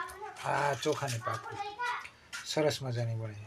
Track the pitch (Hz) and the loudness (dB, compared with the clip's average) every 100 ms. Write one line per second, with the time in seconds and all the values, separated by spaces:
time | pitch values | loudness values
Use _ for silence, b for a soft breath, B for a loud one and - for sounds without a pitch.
0 | - 381 415 - 135 135 143 135 151 135 | -4 -6 -10 -4 2 4 4 4 2 2
1 | 139 117 - 113 - - 403 415 480 - | 2 0 -2 -2 -4 -6 -6 -2 -2 -2
2 | - - - - - 156 156 120 131 120 | -6 -14 -12 -8 0 4 4 4 0 0
3 | 117 113 110 104 | 0 0 -2 -6